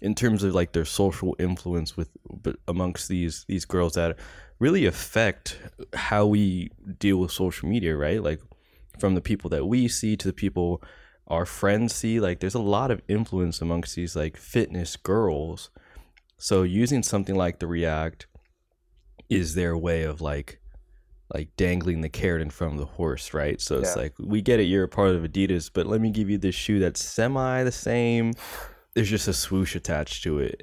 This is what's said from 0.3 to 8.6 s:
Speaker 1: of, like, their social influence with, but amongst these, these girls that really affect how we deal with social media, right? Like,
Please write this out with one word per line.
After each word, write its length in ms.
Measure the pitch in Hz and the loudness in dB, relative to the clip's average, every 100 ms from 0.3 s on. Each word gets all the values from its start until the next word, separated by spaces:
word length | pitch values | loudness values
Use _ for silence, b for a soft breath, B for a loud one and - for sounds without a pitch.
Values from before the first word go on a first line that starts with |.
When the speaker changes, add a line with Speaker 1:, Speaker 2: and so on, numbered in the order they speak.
| 104 | 4
Speaker 1:
of, 100 | 98 | 2
like, 200 | 90 87 | 2 2
their 120 | 85 | 0
social 500 | 78 - 98 - 92 - | -2 2 0 0 -4 -2
influence 560 | 90 90 90 87 78 - | -2 -2 -2 -2 -4 -6
with, 120 | 82 - - | -8 -10 -18
but 280 | - - - - | -8 -6 -6 -4
amongst 400 | 87 90 - - | -2 -2 -4 -4
these, 380 | 90 85 - - | -2 -2 -4 -6
these 160 | 95 | -6
girls 280 | - 90 85 | -2 0 2
that 260 | 87 82 80 B B B B | 2 -2 -2 B B B B
really 260 | 131 185 | 2 4
affect 720 | 101 - - 110 107 - - - - - - | 2 0 -2 0 0 -2 -10 -12 -16 -18 -12
how 320 | - - 104 | -6 0 4
we 440 | 104 104 101 92 87 - 98 - | 4 4 4 0 -6 -12 -14 -2
deal 180 | 101 92 | 2 4
with 140 | 90 | 2
social 360 | - 92 - 82 | 0 -2 -2 -2
media, 260 | 113 85 | 0 0
right? 260 | 76 73 107 | 0 0 0
Like, 200 | 80 78 - b | -2 -4 -10 b